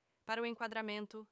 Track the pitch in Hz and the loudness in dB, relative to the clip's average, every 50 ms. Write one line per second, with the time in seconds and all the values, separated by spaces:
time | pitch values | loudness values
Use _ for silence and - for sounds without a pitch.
0 | _ _ _ _ _ - 226 233 233 233 233 - 240 220 226 226 220 214 208 208 | _ _ _ _ _ 0 2 2 2 2 0 0 -2 0 0 0 0 2 0 0
1 | 208 202 - 220 214 - | -2 -4 -6 -8 -12 -8